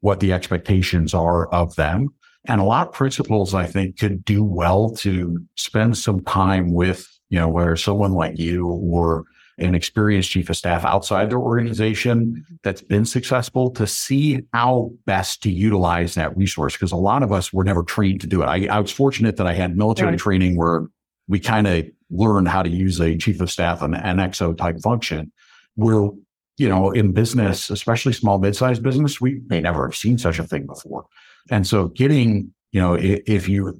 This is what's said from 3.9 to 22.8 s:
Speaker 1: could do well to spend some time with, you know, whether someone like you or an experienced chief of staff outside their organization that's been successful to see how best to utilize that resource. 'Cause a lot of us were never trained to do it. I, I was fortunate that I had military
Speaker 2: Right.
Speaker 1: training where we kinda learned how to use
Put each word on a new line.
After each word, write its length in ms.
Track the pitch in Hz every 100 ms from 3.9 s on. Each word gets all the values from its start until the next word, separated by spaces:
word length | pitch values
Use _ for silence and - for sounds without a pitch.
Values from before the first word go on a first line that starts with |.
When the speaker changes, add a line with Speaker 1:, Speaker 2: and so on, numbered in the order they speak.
| -
Speaker 1:
could 280 | 107 95 -
do 180 | 104
well 460 | 107 90 85 95 113 117 101
to 340 | 92 87 85 - -
spend 420 | - 107 113 110
some 240 | - 92 -
time 480 | 101 95 95 87
with, 340 | 85 92 87 - _ _
you 100 | 87
know, 80 | 82
whether 300 | 85 87 82
someone 340 | - 101 98
like 260 | 90 80 80
you 300 | 82 87 87
or 560 | 90 90 87 82 80 - _ _ -
an 160 | 87
experienced 560 | 90 - - 107 101 92
chief 200 | 92 85
of 80 | -
staff 260 | 87 85
outside 460 | 76 98 - 98 104
their 100 | 123
organization 1040 | 120 117 117 110 110 101 120 117 117 117 - 170
that's 200 | 98 92
been 240 | - 101 110
successful 680 | 127 - 127 117 127 127
to 160 | 127 104
see 540 | - - 135 151 131 -
how 400 | 117 123 127 113 - -
best 360 | 95 92 -
to 80 | 107
utilize 640 | 90 107 101 87 85 85 87
that 200 | 78 85
resource. 400 | 98 - 67 -
'Cause 160 | 90
a 60 | 87
lot 260 | 98 131
of 80 | 117
us 220 | 98 -
were 100 | 95
never 180 | 95 87
trained 380 | 85 - 98 95
to 80 | 82
do 140 | 92
it. 60 | 69
I, 200 | 87 98
I 120 | 104
was 100 | 101
fortunate 460 | - 139 135 113 98
that 100 | 90
I 60 |
had 240 | 87 90 87
military 340 | 107 113 104
Speaker 2:
Right. 80 | 170
Speaker 1:
training 380 | 104 92 92 87
where 300 | 82 82 - _ _ _ -
we 100 | 98
kinda 460 | - 110 104 85 78 - -
learned 400 | 87 110 101 87
how 140 | 92
to 60 | 87
use 300 | 87